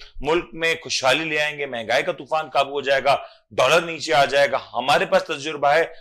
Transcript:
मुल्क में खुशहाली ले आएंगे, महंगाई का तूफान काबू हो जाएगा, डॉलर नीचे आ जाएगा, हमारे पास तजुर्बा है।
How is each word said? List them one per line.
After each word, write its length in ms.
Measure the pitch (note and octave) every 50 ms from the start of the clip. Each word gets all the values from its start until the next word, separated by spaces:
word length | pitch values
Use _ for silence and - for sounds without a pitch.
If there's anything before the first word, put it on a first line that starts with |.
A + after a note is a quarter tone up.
| - - _ -
मुल्क 280 | B2+ D3 E3 F3+ - - -
में 260 | D#3+ E3 E3 D#3 -
खुशहाली 440 | - C3 - - C3 B2+ C3+ D3+ E3
ले 140 | D#3+ D3+ D3+
आएंगे, 280 | D3+ D3+ D3+ C#3+ C#3+
महंगाई 360 | C3+ B2 A#2 A2 G#2 A#2+ C#3+
का 100 | D#3 F#3
तूफान 360 | E3 - C#3+ - D#3+ D#3 D#3 C3+
काबू 220 | - C#3+ C#3 C#3
हो 120 | C#3+ C#3+
जाएगा, 460 | C3 C3+ C#3 C3+ B2 C#3 C3 C3 - - - _ _ _
डॉलर 320 | G#2+ C#3 B2+ C3 D#3 F3 E3+
नीचे 280 | E3+ E3 D3 B2 D#3
आ 120 | D#3 C#3+ C#3
जाएगा, 460 | B2+ C3+ C#3+ C#3+ B2+ C3 B2 - - -
हमारे 320 | A#2 B2 C#3 D3+ F3 F#3+
पास 160 | F3+ F#3+ F3+
तजुर्बा 500 | F#3 - D#3 C#3+ C3+ D#3 D3+ D3 C#3+ C#3+
है। 200 | D3 E3 D#3+ - - -